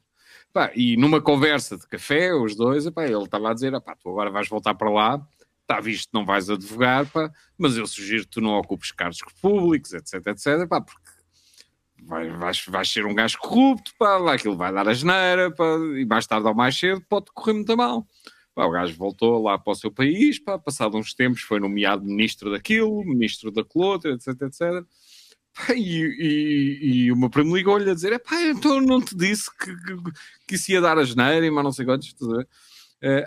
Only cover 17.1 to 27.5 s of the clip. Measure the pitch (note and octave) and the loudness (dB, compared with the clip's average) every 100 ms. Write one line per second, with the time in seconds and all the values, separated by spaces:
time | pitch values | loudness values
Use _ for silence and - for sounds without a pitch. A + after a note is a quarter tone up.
17.1 | G3+ G3+ - A3 G#3+ G#3 A3+ A#3+ A#3 A3 | -4 -4 -6 -2 -2 0 0 0 -2 -8
18.1 | _ - - _ - F2+ E2+ F2 E2 G2 | _ -20 -20 _ -2 0 0 -4 -4 -8
19.1 | G2 A#2 A#2 A2 G2 - G2 A2 G2+ C3+ | 0 2 2 2 0 -2 -4 -6 -2 0
20.1 | F3+ D4 C4+ - - - C#3 A2 G#2+ G#2+ | 4 2 2 -6 -6 -6 -4 -2 -2 -6
21.1 | - B2+ A#2+ - G#2+ G2+ G2+ G2+ G2+ G2+ | -2 0 0 -2 -2 -2 0 0 0 -2
22.1 | G2+ G#2+ - G#2 G2+ - A3 A3 G#3+ F#3+ | -2 -2 -2 -6 -6 -2 0 0 -2 -2
23.1 | B2+ A2 - A2 G#2+ G#2+ D#3+ F#3 F#3+ E3 | 0 0 -2 -6 -6 -2 0 0 0 -2
24.1 | B2 C3+ B2+ C3+ - E3+ F3+ F3 _ _ | -6 -8 -8 -10 -4 -4 -4 -10 _ _
25.1 | - - _ _ - - B3 F#3 E3 D#3+ | -20 -20 _ _ -8 -2 -2 0 -2 -2
26.1 | A#2 D#3+ D3+ D3+ D3 C#3 C#3+ D3 B2+ B2 | -2 0 0 2 2 0 0 0 4 4
27.1 | B2 B2+ C#3+ D3+ | 4 2 2 2